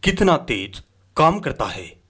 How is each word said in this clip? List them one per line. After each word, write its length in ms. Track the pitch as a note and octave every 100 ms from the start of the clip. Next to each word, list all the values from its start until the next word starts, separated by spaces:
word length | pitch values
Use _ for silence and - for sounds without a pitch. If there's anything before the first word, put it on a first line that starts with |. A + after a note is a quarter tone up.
कितना 340 | F#3+ F#3+ G3+ G#3+
तेज 460 | - G#2+ G2 - - _ _ -
काम 220 | D#3 G3+
करता 260 | - B2+ G2+
है। 360 | F#2+ F2 - _